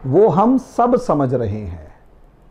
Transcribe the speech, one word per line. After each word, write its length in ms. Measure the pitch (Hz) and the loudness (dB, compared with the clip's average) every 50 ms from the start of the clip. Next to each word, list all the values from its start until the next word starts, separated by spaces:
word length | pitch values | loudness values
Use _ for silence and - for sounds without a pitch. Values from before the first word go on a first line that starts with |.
| - | -6
वो 220 | 131 131 175 214 220 | 0 2 4 4 4
हम 300 | 143 180 214 233 269 254 | 4 2 2 2 2 0
सब 380 | - - - - 240 240 240 | -2 -4 -2 -2 0 2 2
समझ 380 | 240 - - 160 147 143 127 131 | 0 0 -2 0 0 0 -2 -2
रहे 260 | 123 117 104 104 107 | -2 -4 -4 -6 -8
हैं। 340 | 104 87 87 80 76 - - - - - - - - - _ _ - - | -10 -12 -14 -16 -18 -20 -20 -20 -20 -20 -20 -20 -20 -20 _ _ -20 -20